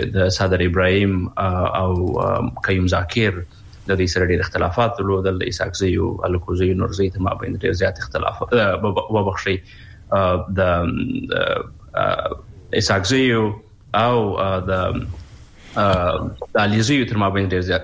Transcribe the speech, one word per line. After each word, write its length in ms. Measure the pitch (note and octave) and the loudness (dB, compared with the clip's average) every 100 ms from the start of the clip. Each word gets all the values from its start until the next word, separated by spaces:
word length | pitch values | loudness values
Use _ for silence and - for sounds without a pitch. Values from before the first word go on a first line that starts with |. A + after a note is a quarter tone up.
| - | 0
د 140 | F#2+ F#2+ | 2 2
صدر 320 | F#2+ F#2+ F2+ | 2 2 2
ابراهیم، 720 | F2 F2+ F#2 G2 G2+ F#2 F2 - | 2 2 2 4 2 2 -2 -2
آ، 300 | F#2+ F2+ F2 | -2 0 0
او، 540 | - F#2+ F2+ F2+ - | 0 0 2 0 0
آ، 300 | F#2+ F#2 - - | 0 0 -2 -4
قیوم 240 | - F#2+ F#2 | 0 2 2
ذاکر 440 | F2+ F2 A#2+ G#2+ F2+ E2+ - - - - | 0 0 0 0 0 -8 -16 -20 -10 -2
د 80 | F#2 | 0
دوی 100 | F2+ | 2
سره 180 | F#2 F2+ | 2 2
ډېر 140 | F2 | 2
اختلافات 520 | E2+ F2 F2 F#2 A#2 - | 0 -2 0 0 0 0
درلودل. 400 | G2 F#2+ F#2+ F#2 | 0 0 0 -2
د 40 | |
اسحاق 320 | - F2 F2 F2+ | -4 -4 -6 0
زیو، 420 | F#2+ F2+ F2+ - | 0 2 0 -2
الکوزیو، 520 | F#2 F2+ E2+ F2+ F#2 F#2 | -2 -2 -2 0 2 2
نورزیو 360 | F#2 F#2 F#2+ | -2 0 -2
تر 80 | F#2 | 0
مابین 360 | F#2+ - - F#2 | -2 -2 -4 -2
ډېر 160 | F#2 | -2
زیات 220 | F#2 F#2+ - | 2 0 -2
اختلاف، 460 | - - - - | -6 -2 -2 -2
آ، 20 | - A#2+ G#2 E2+ | 0 2 2 0
وب-، 360 | G#2 F#2 - | 0 -2 0
وبخښئ، 460 | A2 G2 F2+ G2 F#2+ - - - - - | 0 0 -2 -2 -4 -6 -20 -20 -20 -2
آ، 240 | G2 F#2 F2+ | 0 2 0
د، 240 | - F#2+ F#2 F2 E2+ - - - - G1+ G1+ - - - - | 0 0 2 2 0 -2 -4 -4 -4 -2 0 -2 -6 -14 -8
آ، 120 | G1+ G1+ - - - - - - | -2 0 0 -4 -8 -12 -20 -4
اسحاق 340 | - - G2 F#2 | -2 2 0 2
زیو 460 | C3 B2+ A#2 G#2+ G#2 - - - G2+ | 2 4 2 0 -4 -14 -20 -4 0
او، 420 | A#2 B2 G#2 F#2 | 2 2 0 0
آ، 220 | F#2+ F#2+ | 0 -2
د، 120 | F#2 F#2 F#2 - - - - - - - - A2+ | 0 -2 0 -4 -6 -10 -16 -20 -20 -20 -8 0
آ، 420 | G2+ F#2 F2 - - | 2 2 2 0 -4
د 320 | - - A2 | -8 -2 0
علیزیو 480 | G#2 A2 A2+ C#3+ A#2+ | 2 4 4 2 2
تر 120 | G#2+ | 0
مابین 320 | G2 G2 F#2+ | 0 2 0
ډېر 100 | F#2 | 0
زیات، 220 | F2+ F#2 | 0 -2